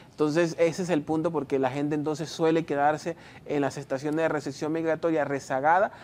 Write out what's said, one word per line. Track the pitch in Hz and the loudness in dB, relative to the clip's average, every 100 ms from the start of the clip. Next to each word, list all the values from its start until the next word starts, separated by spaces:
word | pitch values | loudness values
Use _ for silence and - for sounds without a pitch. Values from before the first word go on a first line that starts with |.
| - | -20
Entonces, | - 151 151 170 160 | -2 0 2 2 2
ese | 170 156 | 0 0
es | 175 | 0
el | 165 | 0
punto, | 151 160 165 | 0 0 0
porque | 160 135 135 | -2 0 0
la | 131 | 0
gente | 139 147 151 | 0 -2 -2
entonces | 147 151 151 | -2 -4 -6
suele | - 160 165 165 | 0 2 2 0
quedarse | 143 143 151 - - - - - | 2 2 2 -4 -10 -14 -20 -4
en | 147 | 0
las | 139 135 | 0 -2
estaciones | 135 135 147 151 | -6 -6 -2 0
de | 160 | 0
recepción | 151 147 139 156 | 0 -4 -6 -4
migratoria | 160 160 160 165 160 | -2 0 0 0 0
rezagada | 139 139 - 131 143 175 220 - | 0 -2 -2 0 4 4 2 -2